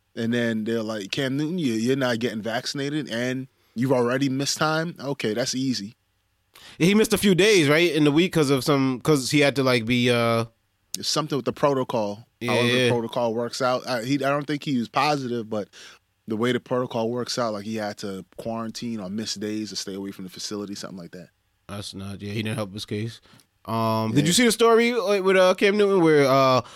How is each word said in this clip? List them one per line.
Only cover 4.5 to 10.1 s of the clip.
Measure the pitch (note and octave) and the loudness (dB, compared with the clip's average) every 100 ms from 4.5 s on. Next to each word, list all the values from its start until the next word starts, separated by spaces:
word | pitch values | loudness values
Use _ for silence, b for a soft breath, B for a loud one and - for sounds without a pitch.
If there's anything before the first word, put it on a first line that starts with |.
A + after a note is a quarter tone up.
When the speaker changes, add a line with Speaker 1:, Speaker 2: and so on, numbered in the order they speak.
| - | -2
Speaker 1:
time? | D#3 D#3 E3 - | 0 0 -4 -8
Okay, | C3+ C3+ A2+ | -8 -4 -4
that's | G#2+ C3 B2+ | -2 -2 -2
easy." | C3+ A2 G2+ - _ _ _ _ _ B B B | -4 -4 -8 -16 _ _ _ _ _ B B B
Speaker 2:
He | D#3+ | 2
missed | G3+ G#3+ | 4 4
a | G3 | 2
few | G#3 F3 | 4 4
days, | G3+ G#3 C#3 | 6 6 6
right, | D3+ F3 | 4 4
in | D3+ | 4
the | D3+ | 4
week | D3 F#3 | 4 4
'cause | E3 C#3 | 2 2
of | C3+ | 2
some, | B2 C#3 C3+ B2+ | 2 2 2 0
'cause | - D3+ A#2+ | 0 0 2
he | D3 | 2
had | C#3+ C3+ | 2 2
to, | |
like, | C3 B2 A2 | 2 2 2
be, | B2 B2 | 2 2